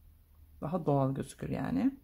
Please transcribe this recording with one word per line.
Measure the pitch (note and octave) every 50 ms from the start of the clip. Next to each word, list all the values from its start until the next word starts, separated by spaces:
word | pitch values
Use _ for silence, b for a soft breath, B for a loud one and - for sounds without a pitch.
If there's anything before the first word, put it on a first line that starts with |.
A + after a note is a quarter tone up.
| - - - - - _ - - - - - -
Daha | C#3+ C#3+ F3+ F3 D3+
doğal | D3+ C#3+ C#3 C3+ C3+ C3+
gözükür | - - - - - - -
yani. | C3+ - - - - F3+ A3+ C4+ - -